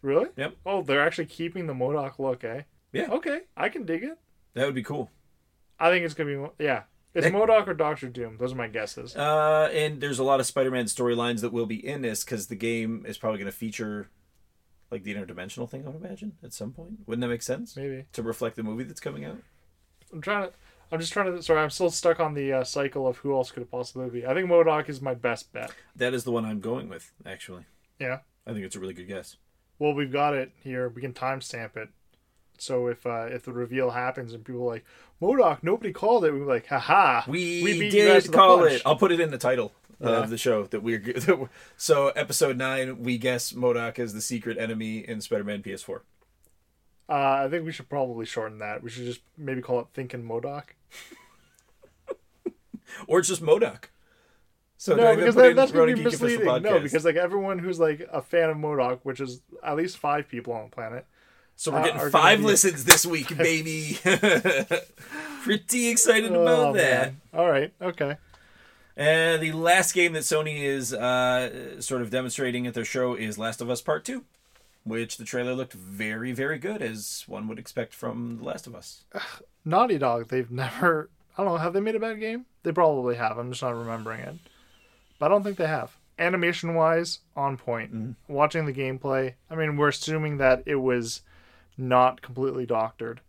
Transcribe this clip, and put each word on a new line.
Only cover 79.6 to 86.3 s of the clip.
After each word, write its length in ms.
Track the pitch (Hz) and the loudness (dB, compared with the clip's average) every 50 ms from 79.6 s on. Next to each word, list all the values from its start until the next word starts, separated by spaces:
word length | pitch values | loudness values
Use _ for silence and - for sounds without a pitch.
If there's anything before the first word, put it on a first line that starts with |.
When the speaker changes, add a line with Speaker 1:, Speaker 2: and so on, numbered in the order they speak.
| _ | _
Speaker 1:
Naughty 340 | 160 160 190 240 247 196 143 | 0 4 4 4 4 2 2
Dog, 300 | 139 127 117 120 117 110 | 2 0 0 0 -2 -2
they've 220 | 127 127 123 117 | -2 -4 -2 -4
never, 580 | 123 127 131 117 - - 180 175 165 156 156 - _ _ _ _ _ - | -6 -6 -6 -6 -4 2 2 4 4 2 -2 -8 _ _ _ _ _ -2
I 60 | 151 | 0
don't 80 | 156 170 | 0 0
know, 60 | 165 | 0
have 140 | 160 170 170 | -2 0 0
they 60 | 196 | 0
made 140 | 208 220 220 | 0 0 -2
a 60 | 214 | -2
bad 180 | 220 226 220 208 | -2 -4 -6 -6
game? 260 | 214 220 226 240 254 _ _ _ _ | -6 -6 -6 -8 -10 _ _ _ _
They 100 | 170 156 | -2 2
probably 440 | 180 175 156 147 135 123 123 120 | 4 4 4 4 2 0 0 0
have. 220 | 117 120 110 110 117 | 0 0 -2 -2 -2
I'm 120 | 120 123 | -6 -8
just 120 | 127 123 139 | -8 -6 -4
not 80 | 127 120 | -4 -4
remembering 460 | 117 117 113 113 113 110 110 113 113 | -4 -6 -6 -8 -8 -8 -8 -10 -10
it. 140 | 120 - 151 170 _ - _ _ _ _ _ _ _ _ _ _ _ _ _ _ | -10 -12 -14 -16 _ -20 _ _ _ _ _ _ _ _ _ _ _ _ _ _
But 80 | 147 | 2
I 20 | 156 | 4
don't 120 | 190 208 196 | 4 4 2
think 140 | 208 196 | 0 -2
they 100 | - 175 | -2 -2
have. 300 | 156 156 135 117 120 _ _ _ _ _ - | -2 -2 -4 -6 -8 _ _ _ _ _ 0
Animation-wise, 1000 | 165 175 | 0 0